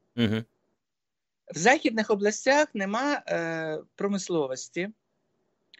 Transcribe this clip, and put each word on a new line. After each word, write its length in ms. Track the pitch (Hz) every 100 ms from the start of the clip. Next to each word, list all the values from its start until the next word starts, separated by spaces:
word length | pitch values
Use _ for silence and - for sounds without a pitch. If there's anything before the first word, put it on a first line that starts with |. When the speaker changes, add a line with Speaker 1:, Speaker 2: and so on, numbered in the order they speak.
| _ -
Speaker 1:
Мгм. 300 | 113 110 120 _ _ _ _ _ _ _ _ _ - 147
Speaker 2:
В 20 |
західних 520 | 196 302 269 220 214
областях 580 | 208 202 214 262 285 302 214
нема, 460 | 196 220 285 277 -
е, 520 | 170 165 165 160 156 - -
промисловості. 920 | 202 202 185 170 135 131 - 175 196 - _ _ _ _ _ _ _